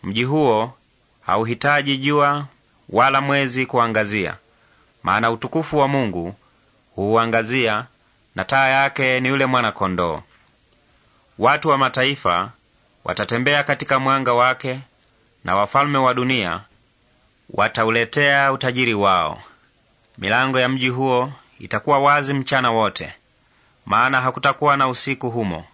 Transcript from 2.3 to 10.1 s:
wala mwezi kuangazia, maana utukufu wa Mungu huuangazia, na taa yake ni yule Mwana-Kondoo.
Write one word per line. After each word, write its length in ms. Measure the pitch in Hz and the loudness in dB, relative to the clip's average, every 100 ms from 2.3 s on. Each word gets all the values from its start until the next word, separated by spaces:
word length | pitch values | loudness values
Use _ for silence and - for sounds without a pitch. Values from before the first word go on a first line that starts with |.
| 143 143 _ _ _ - | 0 -8 _ _ _ -4
wala 320 | 107 131 135 | 2 4 2
mwezi 440 | 139 139 135 127 131 | 2 0 0 -4 -2
kuangazia, 720 | 123 117 110 104 104 87 - _ _ _ _ _ _ | 0 2 0 0 -2 -4 -8 _ _ _ _ _ _
maana 280 | - 101 117 | -2 0 0
utukufu 460 | 113 120 165 151 151 | -2 -4 -4 -2 2
wa 100 | 135 | 2
Mungu 480 | 139 113 90 85 104 _ _ _ _ _ - | 2 0 -4 -8 -12 _ _ _ _ _ -6
huuangazia, 920 | 101 113 113 113 110 131 113 107 123 _ _ _ _ - | 0 2 2 0 0 0 0 -2 -6 _ _ _ _ -8
na 100 | 95 | -2
taa 220 | 135 131 | 2 2
yake 520 | 135 135 - 131 127 | 2 0 0 -2 0
ni 80 | 127 | 0
yule 160 | 139 135 | 0 2
Mwana-Kondoo. 760 | 127 113 - 95 90 87 | 2 0 -2 -2 0 -2